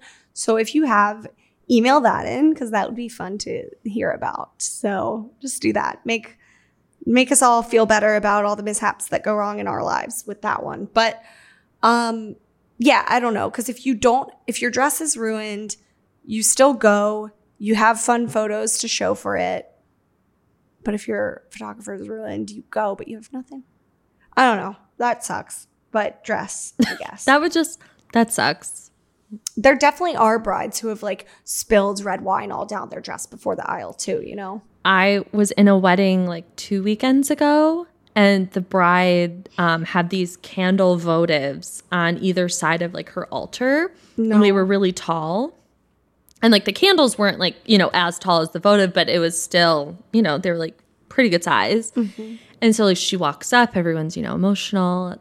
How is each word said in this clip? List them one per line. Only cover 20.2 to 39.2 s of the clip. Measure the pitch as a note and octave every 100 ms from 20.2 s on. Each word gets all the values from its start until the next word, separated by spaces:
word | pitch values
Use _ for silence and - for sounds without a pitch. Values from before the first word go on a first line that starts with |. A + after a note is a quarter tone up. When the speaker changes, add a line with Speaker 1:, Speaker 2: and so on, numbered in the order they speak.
| _ _ _ _ _ _
Speaker 1:
But | -
if | G#3 -
your | G#3 G#3 - _
photographer | - G#3+ G#3+ G#3
is | G3 G#3
ruined, | A3 G#3+ G3+ G#3
you | G#3+ -
go, | - G#3+ G3
but | -
you | A3+
have | A3
nothing. | C4 B3+ C4+ B3+ _ _ _ _ _ _ -
I | B3+
don't | G#3
know. | F3+ G3+ _ _
That | A#3+ -
sucks. | - E3+ - - - _ _
But | - G#3 -
dress, | - G#3+ G3 - - _
I | A#3 -
Speaker 2:
<laughs> |
Speaker 1:
guess. | - G3+
Speaker 2:
That | - C#4
would | E4
just, | D#4+ D4+ - - _ _
that | A#3 A3+
sucks. | - A#2+ D3+ - - - _ _ _ _ G#3+ - -
Speaker 1:
There | A#3 C#4
definitely | C#4+ C#4+ F4+ D4
are | A3 A3+
brides | A3 F#3+ - -
who | A3+
have, | G#3+
like, | G3+ F#3 - _
spilled | - - - G#3 G3 G3+
red | G3+ F#3+
wine | F#3+ F#3+ G#3
all | F#3+ G#3
down | G#3 -
their | -
dress | - - -
before | - - F#3
the | -
aisle | - F2+
too, | - - F#3+
you | - G#3
know? | F#3+ G#3 - _
Speaker 2:
I | F#3 F#3+ F#3+ G3+ -
was | G#3 G3+
in | - G3+
a | G3
wedding, | F#3 F3+ G3 F#3 F3+
like, | E3+ F3 -
two | - G3
weekends | G3 G#3+ C4 C4+ C#4
ago, | D4 D4 D4 D#4 E4 F4 _ _ -
and | G3+ G3 F#3
the | -
bride, | F3+ F#3+ F3 F3+ F3+ F3